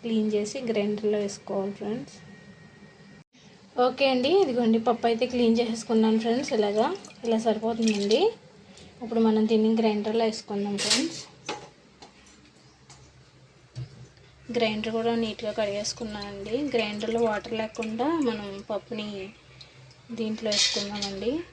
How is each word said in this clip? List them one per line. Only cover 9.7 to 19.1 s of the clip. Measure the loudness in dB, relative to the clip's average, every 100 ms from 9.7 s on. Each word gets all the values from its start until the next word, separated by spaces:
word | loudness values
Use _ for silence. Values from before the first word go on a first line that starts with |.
| 4
గ్రైండర్లో | 2 2 0 0 0
వేసుకుందాం | -2 -6 -4 -2 -2
ఫ్రెండ్స్. | 0 0 0 -6 -16 -16 -12 -12 -14 -20 -20 -20 -20 -20 -20 -20 -20 -20 -20 -20 -20 -20 -20 -20 -20 -20 -20 -20 -18 -14 -14 -16 -20 -20 -20 -20 -6 0
గ్రైండర్ | 0 0 -4 -2
కూడా | 0 0
నీట్గా | -2 -4 -6 -2
కడిగేసుకున్నానండి. | -2 -2 -6 -8 -10 -8 -10 -10 -6 -4 0
గ్రైండర్లో | 0 -2 -4 -4 0 0
వాటర్ | 0 -4 -6
లేకుండా | -4 -6 -6 -2 0 2 0
మనం | -2 -8 -12 -8
పప్పుని | -8 -6 -10 -8